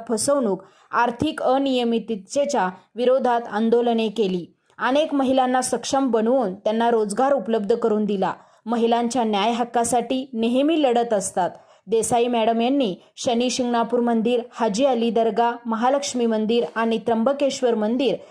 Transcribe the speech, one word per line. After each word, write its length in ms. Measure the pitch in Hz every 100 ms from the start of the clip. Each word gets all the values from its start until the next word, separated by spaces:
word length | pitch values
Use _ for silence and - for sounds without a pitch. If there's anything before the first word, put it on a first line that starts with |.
| 226
फसवणूक, 540 | 220 277 285 226 185 - _ -
आर्थिक 520 | 220 247 240 302 311
अनियमिततेच्या 1300 | - 262 277 254 240 233 226 226 185 277 277 262 185 185 _
विरोधात 460 | 214 247 262 240 240 233
आंदोलने 580 | 202 226 233 240 226 220
केली. 380 | 214 196 185 165 _ _ -
अनेक 360 | 226 277 311
महिलांना 480 | 285 262 262 254 254
सक्षम 480 | 247 240 233 277 277
बनवून 440 | 226 220 262 208
त्यांना 360 | 190 214 220 233
रोजगार 420 | 233 214 208 269
उपलब्ध 420 | 277 226 226 196
करून 300 | 226 226 214
दिला. 280 | 208 196 180 - - _ 220
महिलांच्या 580 | 233 233 233 240 254
न्याय 280 | 220 202 214
हक्कासाठी 800 | 233 240 240 233 247 233 262 262
नेहमी 500 | 226 226 254 294 330
लढत 300 | 269 240 233
असतात. 380 | 208 185 - 175 - - - -
देसाई 400 | 226 208 240 247
मॅडम 340 | 240 220 226
यांनी 360 | 240 277 233 175 - -
शनी 340 | 269 233 247
शिंगणापूर 500 | 240 240 240 226 247
मंदिर, 400 | 240 233 220 240 233
हाजी 320 | - 226 202
अली 260 | 277 240 233
दर्गा, 420 | 226 226 214 240 240 240
महालक्ष्मी 600 | 220 247 277 285 247 233
मंदिर 380 | 220 214 233 233
आणि 240 | 226 226 226
त्र्यंबकेश्वर 760 | 226 226 233 277 277 269 247
मंदिर 400 | 233 214 247 254 156 -